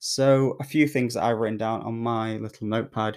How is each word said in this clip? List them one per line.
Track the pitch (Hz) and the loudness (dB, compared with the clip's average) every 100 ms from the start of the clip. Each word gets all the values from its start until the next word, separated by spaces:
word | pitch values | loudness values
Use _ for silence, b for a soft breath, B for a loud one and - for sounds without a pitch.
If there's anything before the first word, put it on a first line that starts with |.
So | - - 135 135 131 - | -6 2 4 6 4 -2
a | |
few | 135 151 147 | -2 2 2
things | 135 123 | 2 0
that | 117 | 0
I've | 117 113 | 0 2
written | 110 110 | 0 -2
down | 110 110 | -2 -4
on | 110 113 | -4 -4
my | 117 113 110 110 | -2 -2 -2 -6
little | 110 - 107 | -8 -8 -2
notepad | 113 - 117 107 | -2 -2 -2 -4